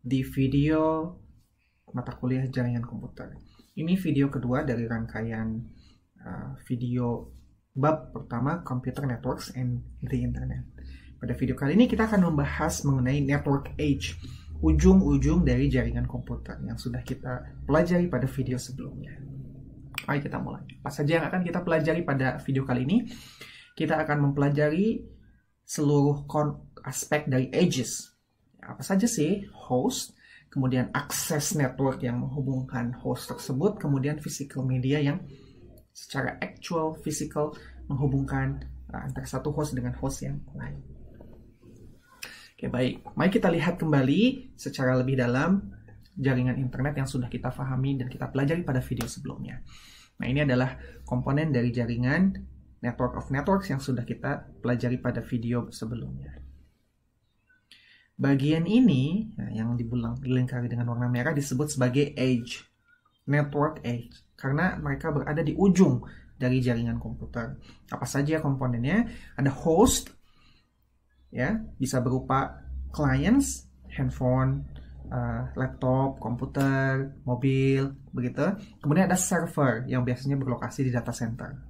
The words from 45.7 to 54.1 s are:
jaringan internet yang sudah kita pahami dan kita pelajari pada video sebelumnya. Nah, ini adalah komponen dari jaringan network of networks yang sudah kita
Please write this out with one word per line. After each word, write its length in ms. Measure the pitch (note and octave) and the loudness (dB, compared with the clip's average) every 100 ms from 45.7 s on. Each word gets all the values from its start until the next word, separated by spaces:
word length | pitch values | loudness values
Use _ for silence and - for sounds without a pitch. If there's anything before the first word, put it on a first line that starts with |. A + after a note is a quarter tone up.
| - - - - - | -14 -20 -20 -16 -2
jaringan 400 | C3+ B2+ B2+ B2+ | 2 4 2 0
internet 400 | C3 - C3+ D3 | -2 0 -2 0
yang 80 | C3+ | -2
sudah 240 | B2+ A#2+ | -2 -4
kita 240 | B2+ B2+ | -4 -6
pahami 480 | C3+ C3+ B2+ C3+ C3+ | -4 -4 0 0 0
dan 80 | B2 | -4
kita 240 | - C3 | -6 -2
pelajari 320 | C3 C#3 E3 F3 | 0 2 2 0
pada 160 | C3 | -2
video 240 | - - A#2 | 0 -4 -4
sebelumnya. 560 | - C#3 - - B2 - - - - - _ | -6 -10 -10 -10 -10 -14 -18 -20 -20 -20 _
Nah, 80 | B2+ | -2
ini 160 | C#3 | 2
adalah 320 | C#3+ B2 B2+ - - - - | 4 4 2 -2 -16 -18 -4
komponen 480 | B2+ B2+ C#3+ D#3+ | -2 0 0 2
dari 160 | B2+ A#2+ | 2 2
jaringan 640 | A#2 A#2+ A#2 B2 D#3 F#3+ F#3+ - - - - | 0 -2 0 2 4 4 2 -10 -18 -20 -6
network 320 | A#2+ A#2+ B2 | -6 -2 -2
of 160 | - - | -2 -4
networks 400 | C3+ E3+ G3 F#3+ | -2 2 2 2
yang 80 | D3+ | -4
sudah 240 | - B2 | -2 -2
kita 560 | - | -2